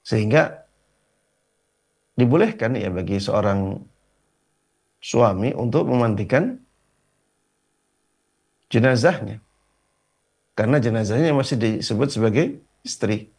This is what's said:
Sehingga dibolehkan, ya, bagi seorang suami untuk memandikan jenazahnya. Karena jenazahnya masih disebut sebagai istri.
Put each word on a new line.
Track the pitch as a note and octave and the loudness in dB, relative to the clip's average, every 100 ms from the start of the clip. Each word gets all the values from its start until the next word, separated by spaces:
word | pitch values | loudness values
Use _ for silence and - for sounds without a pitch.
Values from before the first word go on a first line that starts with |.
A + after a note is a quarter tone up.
Sehingga | - A2+ G#2+ D#3 D#3+ - - _ _ _ _ _ _ _ _ _ _ _ _ _ _ - | -2 -2 4 4 2 -2 -20 _ _ _ _ _ _ _ _ _ _ _ _ _ _ 0
dibolehkan, | B2 D3 G#3+ - A2+ | 4 4 2 0 -4
ya, | B2+ G2 | -2 -4
bagi | F2+ F2+ G2 | -4 -4 -4
seorang | G2 G#2 G#2 G2 F#2+ G2 - _ _ _ _ _ _ _ _ _ _ _ | -2 0 0 0 -2 -6 -12 _ _ _ _ _ _ _ _ _ _ _
suami | - - A#2 F#2 A2+ | -4 2 2 2 -4
untuk | - A#2+ C3 E3+ | -4 -2 -2 0
memandikan | B2 A#2 G#2 G#2 B2+ G#3+ B3+ _ _ _ _ _ _ _ _ _ _ _ _ _ _ _ _ _ _ _ _ _ | 0 0 -2 0 0 0 -6 _ _ _ _ _ _ _ _ _ _ _ _ _ _ _ _ _ _ _ _ _
jenazahnya. | B2 B2 B2+ C#3+ E3 G#2 G#2+ _ _ _ _ _ _ _ _ _ _ _ - | 2 4 4 2 0 -6 -12 _ _ _ _ _ _ _ _ _ _ _ -4
Karena | G#2+ C#3+ | 0 2
jenazahnya | A#2 A2+ G#2+ A2+ D#3+ C#3+ | 2 -2 0 0 0 0
masih | C3 A#2+ | -2 -2
disebut | A2+ A2 A2 G#2+ C#3 A2 | -2 -2 -4 -2 -2 0
sebagai | A2 G#2+ A3+ - _ _ | 0 2 0 -4 _ _
istri. | - - G#2+ G#2+ - | -16 -6 -4 -4 -6